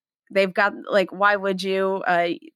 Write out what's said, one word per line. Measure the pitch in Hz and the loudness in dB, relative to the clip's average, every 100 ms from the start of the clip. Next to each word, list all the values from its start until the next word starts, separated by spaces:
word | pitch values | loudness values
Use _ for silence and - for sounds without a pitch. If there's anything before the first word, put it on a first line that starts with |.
| _ _ - | _ _ -4
They've | 196 190 | 0 0
got, | 214 202 - - | 2 0 -2 -2
like, | 196 185 | 0 0
why | 185 202 202 | 2 2 2
would | 196 190 | -2 -4
you, | 190 190 190 190 - | -2 -2 0 -2 0
uh, | 175 175 - - | 0 0 -4 -12